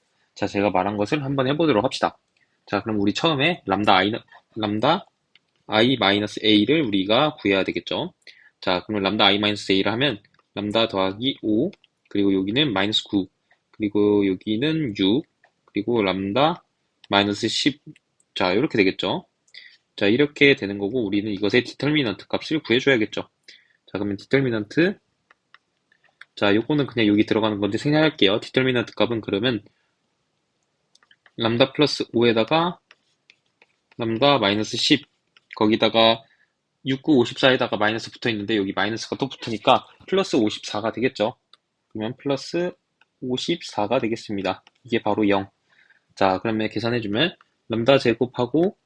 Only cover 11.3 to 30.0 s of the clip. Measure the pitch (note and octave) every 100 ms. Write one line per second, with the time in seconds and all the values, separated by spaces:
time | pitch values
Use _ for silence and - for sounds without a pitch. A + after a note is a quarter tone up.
11.3 | - A2 G#2+ F3 - _ _ _ G2+ G2+
12.3 | F#2+ F#2+ A#2+ D3+ F#2+ G2+ A2 - G2+ F#2
13.3 | _ _ _ _ - G#2 G#2 G#2 G#2 G2+
14.3 | F#2 G#2+ A2 D3+ D#3+ C#3+ G2+ F#2+ B2+ -
15.3 | _ _ _ _ - G2+ A#2+ G2 F#2+ G2
16.3 | A2+ D#3 F3+ _ _ _ _ - G2+ G2+
17.3 | G2+ A2 - D3+ - - - _ _ _
18.3 | - F#2 G2 D#3 A#2 F#2+ F2+ F#2 D#3+ -
19.3 | _ _ - - _ _ - G2+ A#2+ D3
20.3 | - C#3+ C3+ G2 G2+ G2+ B2+ G2+ G#2 G#2+
21.3 | G2 G2+ B2 A#2+ - C#3 D3+ A#2+ F#2 -
22.3 | G2 - D3+ - A2+ C#3 B2+ G#2+ - -
23.3 | _ - - _ _ _ F#2+ G#2 G2 -
24.3 | C3+ C3 A2+ G#2+ - F3+ G3+ _ _ _
25.3 | _ _ - _ _ _ _ _ - -
26.3 | - G#2 G#2 A#2 D3+ C3 A#2 G#2 G#2 G#2+
27.3 | A2 A2 G2+ G2+ G#2+ D3 D3+ D#3 - F#2+
28.3 | A2+ - C3 C3 B2 A2 - G#2 A#2 G#2
29.3 | G2+ B2 G#2+ - _ _ _